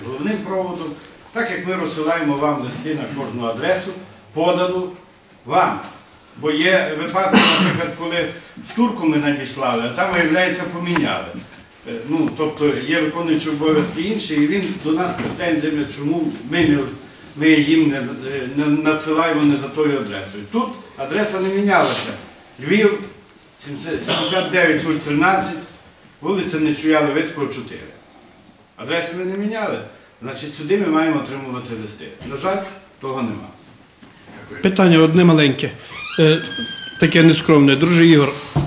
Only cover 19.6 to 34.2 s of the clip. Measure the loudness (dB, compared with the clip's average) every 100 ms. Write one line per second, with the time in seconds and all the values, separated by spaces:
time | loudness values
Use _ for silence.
19.6 | -2 0 0 2 -2 -8 -10 -12 -6 -4
20.6 | -4 -6 -18 -12 -6 -2 -2 0 0 0
21.6 | 2 4 2 0 -4 -8 -14 -20 -20 -12
22.6 | 0 4 4 2 -8 -16 -20 -20 -20 -20
23.6 | -14 -10 -6 -6 -4 -2 0 -2 0 2
24.6 | 4 2 0 -2 0 2 4 2 0 -8
25.6 | -12 -20 -20 -20 -20 _ -4 -2 -2 0
26.6 | 0 0 2 2 2 0 -2 -4 -6 -6
27.6 | -12 -14 -18 -20 -20 -20 -20 -20 -20 _
28.6 | _ _ -4 -4 -4 -6 -6 -4 -4 -4
29.6 | -4 -6 -10 -18 -20 _ -12 -10 -12 -10
30.6 | -2 0 2 2 2 0 -4 -10 -8 -10
31.6 | -8 -10 -10 -14 -16 -16 -12 -6 -4 -4
32.6 | -6 -14 -20 -12 -8 -6 -6 -6 -12 -20
33.6 | -20 -20 -20 _ -20 -20